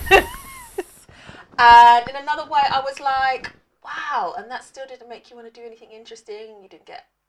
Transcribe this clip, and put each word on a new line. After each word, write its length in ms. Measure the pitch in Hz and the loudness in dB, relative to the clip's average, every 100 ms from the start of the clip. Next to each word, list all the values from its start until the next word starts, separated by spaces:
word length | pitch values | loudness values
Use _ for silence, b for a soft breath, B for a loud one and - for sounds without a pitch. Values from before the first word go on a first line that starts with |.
| - | 0
<laughs> 180 | 381 932 988 1077 1077 932 - - _ _ B B B B - | 2 0 -10 -20 -20 -18 -14 -16 _ _ B B B B 2
And 500 | 240 240 240 240 240 | 8 8 8 6 0
in 80 | 277 | -10
another 280 | 285 302 302 | -10 -10 -6
way, 100 | 302 277 | -2 -2
I 100 | 269 | -4
was 180 | 269 269 | -6 -8
like, 520 | 277 269 262 254 - - _ _ | -6 -4 -4 -6 -10 -20 _ _
"Wow." 500 | - - - 254 180 - | -18 -14 -10 -8 -8 -10
And 120 | 220 | -16
that 140 | 254 | -18
still 220 | - - 262 | -18 -20 -20
didn't 220 | 254 240 | -20 -20
make 180 | 220 _ | -20 _
you 60 | 240 | -20
wanna 140 | 233 | -20
do 100 | 233 233 | -20 -20
anything 240 | 226 208 | -20 -20
interesting. 720 | 220 226 226 - 208 220 214 | -20 -20 -20 -20 -20 -20 -20
You 60 | 190 | -20
didn't 160 | - - | -20 -20
get 200 | - - _ | -20 -20 _